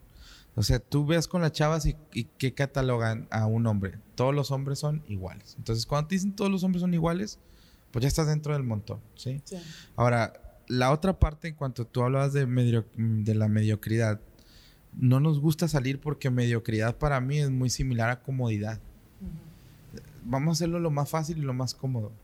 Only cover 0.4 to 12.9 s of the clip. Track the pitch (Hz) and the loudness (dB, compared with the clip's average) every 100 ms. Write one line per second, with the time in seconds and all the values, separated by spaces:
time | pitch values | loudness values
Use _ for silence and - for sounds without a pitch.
0.4 | - - 104 127 - 143 147 170 - 180 | -8 -2 2 2 0 0 2 2 2 0
1.4 | 160 - 151 160 147 - - - 113 - | 0 2 2 2 0 -2 -6 -8 -8 -4
2.4 | 131 - 139 139 127 120 113 113 - 110 | -4 -2 -2 0 0 2 0 -2 -4 -2
3.4 | 110 113 117 104 98 - - - 127 147 | 2 2 2 2 -2 -6 -10 -2 0 2
4.4 | 135 135 139 139 147 151 - 101 90 - | 0 -2 -4 -4 -2 -4 -4 -6 -8 -12
5.4 | - - 113 113 113 143 151 190 196 196 | -16 -10 -4 -4 0 -2 0 -2 -2 0
6.4 | 196 190 185 180 180 170 165 170 - - | 0 2 0 0 2 2 2 0 -4 -10
7.4 | - - - - _ 120 139 143 151 151 | -20 -20 -20 -20 _ 0 2 2 2 0
8.4 | 151 147 127 107 - 107 - - 120 139 | 0 -2 -2 -4 -6 -10 -12 -12 -8 -8
9.4 | - 185 160 - - - 120 120 110 - | -8 -12 -12 -18 -10 0 2 2 0 -4
10.4 | - - - 127 127 151 190 - 151 151 | -20 -18 -4 0 2 2 0 2 0 0
11.4 | 165 151 135 123 117 127 123 135 139 143 | -10 -8 -6 -6 -6 -2 0 2 2 0
12.4 | 127 123 120 117 110 | 0 2 2 2 0